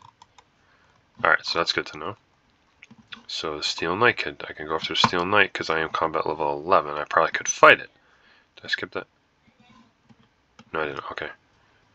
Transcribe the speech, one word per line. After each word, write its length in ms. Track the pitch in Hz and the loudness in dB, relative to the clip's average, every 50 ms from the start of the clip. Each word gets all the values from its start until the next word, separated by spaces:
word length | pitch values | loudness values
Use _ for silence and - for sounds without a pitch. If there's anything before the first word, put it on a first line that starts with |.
| - - _ _ - _ _ - _ _ _ _ _ _ _ _ _ _ _ _ _ _ _ - - | -20 -20 _ _ -20 _ _ -20 _ _ _ _ _ _ _ _ _ _ _ _ _ _ _ -2 2
Alright, 220 | 85 80 - - | 2 2 2 0
so 140 | - - 85 | -4 -2 -2
that's 140 | 85 - - | -2 0 -2
good 140 | 82 76 | -4 -4
to 120 | - - 76 | -6 -10 -10
know. 180 | 78 92 107 - _ _ _ _ _ _ _ _ _ _ _ _ - - - - - _ - - - | -10 -10 -10 -12 _ _ _ _ _ _ _ _ _ _ _ _ -20 -20 -20 -20 -20 _ -20 -20 -16
So 320 | - - - - 80 76 76 | -12 -10 -8 -6 -6 -8 -6
the 40 | - | -6
Steel 340 | - - - 92 82 87 | -6 -4 -4 -2 -2 0
Knight 220 | 101 120 120 104 - | 2 2 2 2 2
could, 280 | - 76 69 - - - | -4 -8 -8 -10 -12 -14
I 40 | - | -12
can 120 | - 76 | -12 -8
go 100 | 76 80 | -6 -4
after 180 | 78 - - - | -4 -4 -2 2
Steel 320 | - - - - 87 87 | 2 2 2 2 0 0
Knight 260 | 92 104 104 95 92 - | 2 4 4 4 4 2
'cause 160 | - 87 - | -4 -4 -2
I 120 | 82 80 | 0 0
am 100 | 80 78 | 0 -2
combat 360 | - - 85 80 78 78 - | -2 -2 -2 0 0 -2 -2
level 300 | - 78 78 78 73 73 | -2 -2 -2 -2 -2 -2
eleven. 400 | 71 76 87 95 85 76 73 73 | -4 0 4 4 4 4 2 -4
I 80 | 73 73 | -6 -6
probably 280 | - - 87 80 78 - | 0 2 2 2 2 0
could 160 | - - - | -4 -6 -6
fight 320 | - - - 156 123 71 | 2 6 8 8 8 8
it. 100 | 64 - _ _ _ _ _ _ _ _ _ _ _ _ _ | 4 -6 _ _ _ _ _ _ _ _ _ _ _ _ _
Did 80 | - - | -20 -8
I 40 | 90 | -8
skip 240 | - - 101 92 - | -6 -6 -6 -8 -8
that? 140 | 92 - - _ _ _ _ _ _ _ _ _ _ _ _ - - - _ _ _ _ _ - _ _ _ _ _ _ _ _ - - _ - | -10 -10 -10 _ _ _ _ _ _ _ _ _ _ _ _ -20 -20 -20 _ _ _ _ _ -20 _ _ _ _ _ _ _ _ -20 -18 _ -6
No, 80 | 78 | -4
I 60 | 78 | -4
didn't. 240 | 73 69 71 - - | -4 -6 -8 -10 -10
Okay. 200 | - - 78 73 - - _ _ _ _ _ _ _ _ _ _ _ | -10 -10 -10 -10 -12 -16 _ _ _ _ _ _ _ _ _ _ _